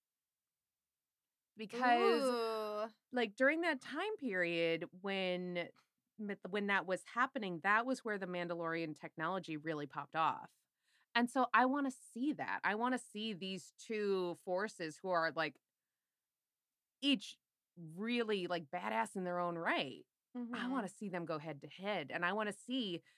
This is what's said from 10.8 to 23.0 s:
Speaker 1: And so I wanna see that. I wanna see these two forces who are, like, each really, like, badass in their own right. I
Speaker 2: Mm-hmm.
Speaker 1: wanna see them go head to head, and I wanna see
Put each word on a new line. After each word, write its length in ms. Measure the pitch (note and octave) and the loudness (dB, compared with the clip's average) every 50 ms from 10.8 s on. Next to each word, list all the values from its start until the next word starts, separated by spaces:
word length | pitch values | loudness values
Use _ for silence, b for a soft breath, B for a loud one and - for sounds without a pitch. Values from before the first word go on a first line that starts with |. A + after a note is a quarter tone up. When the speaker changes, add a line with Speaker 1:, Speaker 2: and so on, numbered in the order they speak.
| _ _ _ _ _ _ - | _ _ _ _ _ _ 2
Speaker 1:
And 120 | A#3 A#3+ A#3+ | 2 2 4
so 180 | - C4+ B3+ - - | 2 2 2 6 6
I 140 | A3 B3+ | 6 6
wanna 240 | C4 C4 C#4+ C#4 C4+ - - - - - | 6 4 2 0 -2 -4 -6 -14 -16 -8
see 180 | A#3 B3+ D4+ B3+ | -2 -2 -2 0
that. 260 | D3+ C3 - - - - | -2 -2 -4 -4 0 0
I 140 | F3+ G3+ | 0 2
wanna 220 | G#3+ A#3 B3+ B3+ A#3+ | 2 2 0 0 -2
see 340 | - - - G#3 G#3+ A3+ G#3 | -4 -8 -8 -6 -4 -4 -4
these 400 | D#3+ D#3+ F#3+ F#3+ F#3 - - - - - | -4 -4 -6 -6 -6 -8 -12 -18 -16 -8
two 540 | - A3+ G#3+ G#3 G3+ G3 F#3 F3+ F3 E3+ - - | -4 -2 0 2 2 2 2 2 0 -2 -4 -4
forces 540 | G3 F3+ F3+ G#3 G#3+ - - E3+ D#3 D3+ - - | -2 0 0 0 -2 -4 -6 -6 -6 -6 -6 -2
who 60 | F#3 | 2
are, 220 | F3+ E3+ D#3+ D#3+ C#3+ | 4 4 4 4 2
like, 220 | D#3+ D#3+ D3+ C3 _ _ _ _ _ _ _ _ _ _ _ _ _ _ _ _ _ _ _ _ _ _ _ _ _ _ _ _ _ - | 0 0 0 -2 _ _ _ _ _ _ _ _ _ _ _ _ _ _ _ _ _ _ _ _ _ _ _ _ _ _ _ _ _ 2
each 340 | C#4 C#4 G3 - - - - _ _ _ _ _ _ _ F3+ E3+ D#3 D#3+ | 2 2 2 0 -6 -14 -18 _ _ _ _ _ _ _ -14 -14 -12 -8
really, 500 | F3 G#3 A3+ A#3+ A#3+ A#3 G#3+ G#3+ G3 F3 | -6 -2 0 0 0 2 2 0 0 0
like, 240 | F3 F3+ E3+ E3 C3+ | 0 -2 -2 -2 -4
badass 460 | - F3 F#3 G#3+ A3 A3+ A3+ - - | -6 -6 -4 -2 0 0 0 -2 -4
in 80 | G3+ F3+ | -4 -4
their 140 | F3+ F3 F3 | -2 -2 0
own 160 | F3 F3 E3+ | 0 -2 -2
right. 480 | E3 E3 G#3 D#4+ D#4+ F3 C3+ A2 D2+ - _ _ _ _ _ - | -2 -2 0 0 0 -2 -4 -6 -12 -16 _ _ _ _ _ -10
I 20 | B3 | -8
Speaker 2:
Mm-hmm. 320 | B3 A3+ A#3+ A3+ A#3 B3 | -6 -6 -4 -4 -2 -2
Speaker 1:
wanna 180 | C4+ C4+ G#3 F3+ | -2 -2 -2 -4
see 200 | - - G#3+ G3 | -6 -8 -8 -4
them 160 | E3+ F3+ E3+ | -4 -4 -2
go 140 | D#3 E3 D#3 | -2 -4 -4
head 220 | D3 E3 D3 C#3+ - | -4 -6 -8 -8 -10
to 60 | D3+ | -14
head, 440 | - - F#3+ G3+ G#3+ F3+ D3 C3 B2 | -14 -8 -4 -2 -2 -2 -2 -4 -2
and 100 | E3 F3 | 0 0
I 80 | F3 G3 | 2 2
wanna 180 | G#3+ G#3+ G#3 G3 | 2 0 -2 -2
see 500 | - - - B3 C4+ A#3 G3 E3+ D#3+ | -6 -6 -4 -2 -2 -2 -2 -4 -6